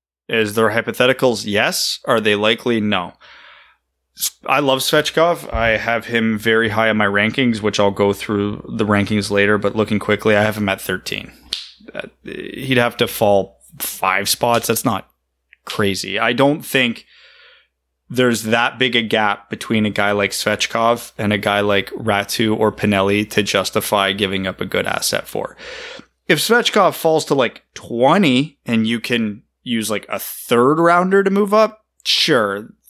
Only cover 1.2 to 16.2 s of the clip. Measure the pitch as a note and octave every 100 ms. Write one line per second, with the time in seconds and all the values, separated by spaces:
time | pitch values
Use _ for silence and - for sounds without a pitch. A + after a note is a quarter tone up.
1.2 | C3 G#2+ A2 G#2 C#3 F3+ - - - A#2
2.2 | G#2+ G#2 G#2+ A#2 B2 A#2 G#2 G2 F2 -
3.2 | - - - - _ _ _ _ _ -
4.2 | - - - C3+ C#3+ C3 - D3+ D3+ -
5.2 | E3+ D#3+ - A2+ A2+ G#2+ A#2 A#2 G#2+ A#2
6.2 | A2+ G#2+ A2+ A2+ A2+ G#2+ A2 G#2+ G2+ G2+
7.2 | G#2+ B2 B2 G#2+ G#2 G2+ G2+ G2 G2+ G2
8.2 | - G#2 G#2 G#2 - A2+ G#2+ G2+ G2 G#2+
9.2 | G2+ G2+ G2+ G#2 G2+ G#2 G#2 G#2 - G#2
10.2 | A2+ G#2 G#2+ G#2+ G2+ G2 - F#2 - -
11.2 | - - - - - - - - - _
12.2 | - - - - C3 B2 A#2+ - A2+ -
13.2 | G#2 G2+ F2+ _ - - - - F#2+ F#2+
14.2 | G2+ - A#2+ A#2 - A2+ - G2 - _
15.2 | _ _ _ _ - - G2+ F#2+ G2 G2